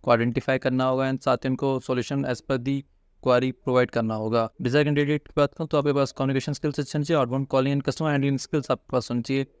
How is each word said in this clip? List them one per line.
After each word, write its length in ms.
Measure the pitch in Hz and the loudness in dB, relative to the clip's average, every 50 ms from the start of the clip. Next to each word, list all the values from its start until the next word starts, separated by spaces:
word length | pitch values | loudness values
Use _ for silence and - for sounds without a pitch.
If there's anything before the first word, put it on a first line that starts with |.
को 80 | - - | 4 4
आइडेंटिफाई 480 | 120 113 117 123 117 - - - 135 131 | 4 4 4 0 0 -2 0 0 -2 0
करना 260 | - 135 127 127 131 | 0 0 0 2 2
होगा, 260 | 131 131 131 135 131 | 0 0 0 0 -2
and 120 | 135 131 - | -2 -2 0
साथ 120 | 135 127 | 0 0
ही 120 | 120 - 135 | 0 0 -4
उनको 300 | 131 123 135 139 135 127 | -2 0 0 -2 -2 -2
solution 440 | - - 131 123 117 - 143 139 139 | -2 -2 -2 -2 -2 -2 -4 -4 -2
as 180 | 135 123 - _ - | -4 -6 -6 _ -4
per 80 | 135 127 | -4 -2
the 220 | 120 135 139 139 135 _ _ _ _ _ _ _ | -2 -4 -4 -4 -6 _ _ _ _ _ _ _
क्वेरी 280 | - 127 123 123 127 131 | 0 2 4 4 2 0
प्रोवाइड 380 | 123 _ _ 135 127 127 123 120 | -4 _ _ 2 2 4 2 2
करना 240 | - 123 113 110 110 | 0 -2 -2 0 -2
होगा। 340 | 110 110 110 113 117 113 110 _ - | -2 -2 0 0 0 0 0 _ -4
डिजायर 220 | - 123 123 147 151 | -4 0 2 2 2
कैंडिडेट 420 | 147 147 143 147 143 151 143 _ | 2 2 0 2 0 0 -2 _
की 60 | - - | -4 0
बात 180 | 156 143 139 - | 0 0 0 0
करूँ 140 | - 165 147 | -8 -6 0
तो 100 | - 147 | 0 2
आपके 140 | 139 147 | 2 2
पास 200 | 135 143 139 131 | 2 2 0 0
कम्युनिकेशन 400 | - - 135 135 135 135 - - | 0 -2 -2 0 0 0 -2 -2
स्किल्स 280 | 143 - - 151 143 - | -6 -4 -4 -4 -4 -4
अच्छे 180 | 143 - - 151 | -6 -4 -2 -4
होने 60 | 147 | 0
चाहिए, 140 | 147 170 151 | 0 2 0
आउटबाउंड 280 | 131 120 127 135 135 | 0 0 -2 -4 -2
कॉलिंग 300 | - - 135 131 139 143 | 0 0 2 2 2 0
and 120 | 143 135 - | 0 0 -2
customer 240 | 131 - 160 156 | -4 -2 -2 0
हैंडलिंग 260 | 147 139 135 139 139 127 | 0 2 2 0 0 -2
स्किल्स 320 | - - - 151 131 - | -4 -2 -4 -4 0 -2
आपके 220 | 127 - _ - | -4 -4 _ -4
पास 180 | - 127 - - | -2 -2 -2 -2
होनी 120 | 120 120 | -4 -4
चाहिए। 240 | 117 - 135 135 135 _ _ _ | -2 -2 -2 -2 -2 _ _ _